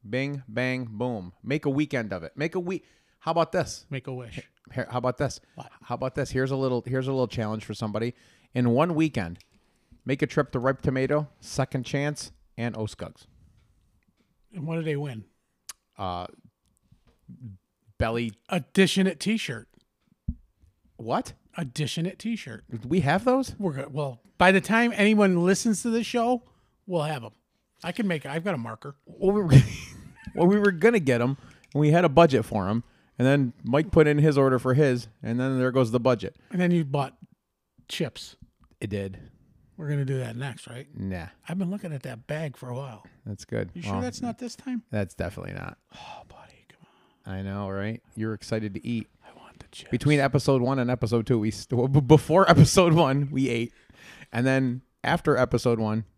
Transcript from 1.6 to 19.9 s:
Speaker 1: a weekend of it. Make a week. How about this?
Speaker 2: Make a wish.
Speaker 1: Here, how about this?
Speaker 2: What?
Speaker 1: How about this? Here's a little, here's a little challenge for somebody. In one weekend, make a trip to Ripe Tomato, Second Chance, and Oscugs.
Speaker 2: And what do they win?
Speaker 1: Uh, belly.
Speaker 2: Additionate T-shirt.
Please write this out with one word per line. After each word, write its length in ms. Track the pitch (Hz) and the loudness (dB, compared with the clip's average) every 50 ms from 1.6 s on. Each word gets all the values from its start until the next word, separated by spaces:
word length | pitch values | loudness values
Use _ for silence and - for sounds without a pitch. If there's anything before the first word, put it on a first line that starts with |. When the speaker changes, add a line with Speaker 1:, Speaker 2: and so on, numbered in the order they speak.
| - | -2
Speaker 1:
a 40 | 147 | -2
weekend 420 | 135 143 151 147 - 127 113 104 95 | -2 -2 -2 -2 -4 -6 -6 -4 -8
of 100 | 90 82 | -10 -10
it. 100 | 76 _ | -12 _
Make 180 | - 143 165 165 | -6 -8 -6 -4
a 60 | 185 | -6
week. 240 | 175 175 190 170 _ _ _ _ _ _ _ _ | -6 -6 -8 -8 _ _ _ _ _ _ _ _
How 100 | _ 165 160 | _ -4 0
about 200 | 175 165 160 - | 0 0 0 0
this? 320 | 185 175 - - - - _ | -4 -4 -4 -6 -16 -14 _
Speaker 2:
Make 160 | 143 131 - | -12 -12 -10
a 60 | - 131 | -10 -12
wish. 260 | 123 123 113 - - - _ _ _ _ - - | -12 -14 -14 -16 -18 -18 _ _ _ _ -12 -8
Speaker 1:
Here, 140 | 123 123 - | -8 -8 -6
how 80 | 117 139 | -6 -2
about 200 | 123 127 123 - | -2 -2 -2 -2
this? 220 | 147 127 - - _ _ _ | -4 -4 -4 -8 _ _ _
Speaker 2:
What? 160 | - - - _ - - | -20 -20 -20 _ -20 -12
Speaker 1:
How 120 | - 120 | -10 -8
about 200 | 120 127 131 - | -6 -6 -6 -4
this? 160 | - 139 - | -4 -6 -4
Here's 200 | - 127 131 131 | -2 -2 -2 0
a 60 | 135 | -2
little, 260 | 135 135 131 127 120 113 | -2 0 0 0 -2 -2
here's 220 | - 127 131 131 131 | -2 -4 -4 -2 -2
a 40 | 135 | -2
little 140 | 131 127 110 | -2 -2 -2
challenge 360 | - 117 113 107 107 110 107 | -2 -4 -4 -4 -4 -8 -8
for 100 | - 107 | -10 -8
somebody. 400 | - 113 107 101 107 113 123 120 _ _ _ _ _ _ _ _ | -6 -6 -6 -4 -4 -4 -4 -6 _ _ _ _ _ _ _ _
In 160 | 123 123 120 | 0 2 2
one 240 | 117 123 156 180 170 | 4 4 2 2 2
weekend, 440 | 151 160 156 - 123 95 85 87 - - _ _ _ _ _ _ _ _ _ - _ _ | 0 0 0 0 -4 -6 -6 -8 -14 -18 _ _ _ _ _ _ _ _ _ -20 _ _
make 180 | 127 135 139 - | -4 -2 -2 -2
a 40 | |
trip 260 | 139 - - 143 - - | -2 0 -2 -2 -2 -4
to 60 | 127 | -2
Ripe 240 | 120 131 135 - - | 0 0 -2 0 -2
Tomato, 460 | - 131 131 131 131 143 151 151 143 _ _ | -2 0 0 0 0 0 -2 -2 -4 _ _
Second 440 | - - - - 131 - - 135 120 | -20 -10 -4 -4 -4 -4 -4 -8 -6
Chance, 480 | - - 143 143 147 147 - - - - _ _ _ _ | -4 -4 -2 -2 -2 -4 -6 -10 -16 -18 _ _ _ _
and 180 | - 117 120 113 | -6 -6 -6 -4
Oscugs. 520 | 113 110 101 - _ - 82 - _ - _ _ _ _ _ _ _ _ _ _ _ _ _ _ _ _ _ _ _ _ _ _ _ _ _ - | -6 -8 -8 -8 _ -14 -14 -14 _ -20 _ _ _ _ _ _ _ _ _ _ _ _ _ _ _ _ _ _ _ _ _ _ _ _ _ -14
Speaker 2:
And 120 | 190 135 | -10 -8
what 100 | 160 165 | -6 -6
do 60 | 165 160 | -4 -4
they 140 | 160 151 | -4 -4
win? 280 | 143 147 143 123 110 101 _ _ _ _ _ _ _ _ _ - _ _ _ _ _ | -4 -4 -8 -8 -12 -14 _ _ _ _ _ _ _ _ _ -20 _ _ _ _ _
Speaker 1:
Uh, 280 | 98 92 90 87 90 - - _ _ - _ _ _ _ _ _ _ _ _ _ _ _ _ _ _ _ - - - 113 98 95 _ _ _ _ _ _ _ _ | -8 -6 -6 -6 -8 -12 -14 _ _ -20 _ _ _ _ _ _ _ _ _ _ _ _ _ _ _ _ -20 -20 -18 -20 -20 -20 _ _ _ _ _ _ _ _
belly. 340 | - 113 117 117 120 117 101 _ _ _ | -4 -4 -2 -2 -4 -6 -8 _ _ _
Speaker 2:
Additionate 720 | - 180 135 _ _ - 196 175 - 196 190 190 175 - | -6 -6 -6 _ _ 4 4 4 4 2 0 0 -2 -4
T-shirt. 480 | - 190 220 220 - - 131 113 - _ _ _ _ _ | -4 -4 -4 -4 -4 -8 -10 -12 -14 _ _ _ _ _